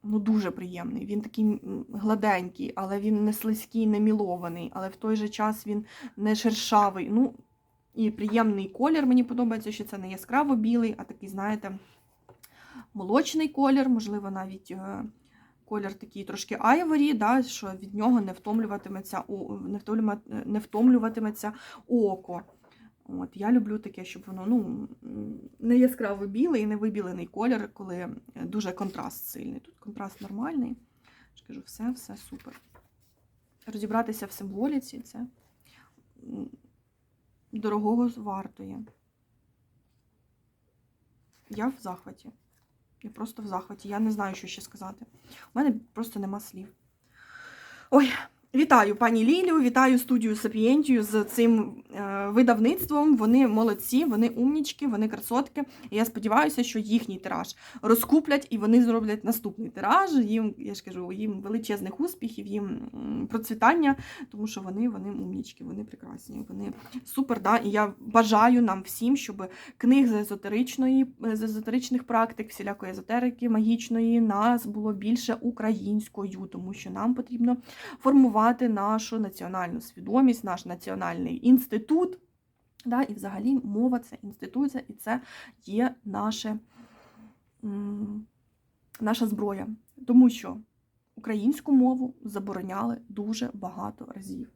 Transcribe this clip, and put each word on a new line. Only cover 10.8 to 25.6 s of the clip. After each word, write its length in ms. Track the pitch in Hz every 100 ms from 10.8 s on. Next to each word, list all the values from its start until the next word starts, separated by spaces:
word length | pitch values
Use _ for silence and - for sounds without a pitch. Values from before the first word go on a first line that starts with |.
| 226 -
а 60 |
такий, 240 | - - 196
знаєте, 500 | 196 202 214 202 196 - _ _ _ _ - - _ - 254 -
молочний 540 | 202 190 233 320 311 311
колір. 400 | 302 269 269 269
Можливо, 420 | 233 214 208 196
навіть, 400 | 190 190 190 -
е, 340 | 185 190 196 214 _ _ _ _ _ _
колір 280 | 214 196
такий 300 | 196 - 202
трошки 320 | 196 202 - 202
айворі, 540 | 220 285 349 311 285
да, 280 | 240 214 262
що 300 | 254 - 196 190
від 120 | 196
нього 260 | 202 214 240
не 120 | 196
втомлюватиметься 920 | 180 - 220 214 202 196 190 196 190 -
о-, 300 | 196 - 202
не 200 | 180 202
втомлюва-, 680 | - 220 214 208 - - -
не 120 | 208
втомлюватиметься 920 | 214 208 247 247 226 226 220 214 214 208 - - -
око. 560 | 240 202 185 - 175 - _ _ _ - _ -
От, 280 | 180 180 -
я 160 | 202
люблю 260 | 247 208 214
таке, 260 | 202 -
щоб 180 | 185 - -
воно, 180 | 190 190
ну, 420 | 247 202 - - -
м, 380 | - - 208 220 -
не 180 | _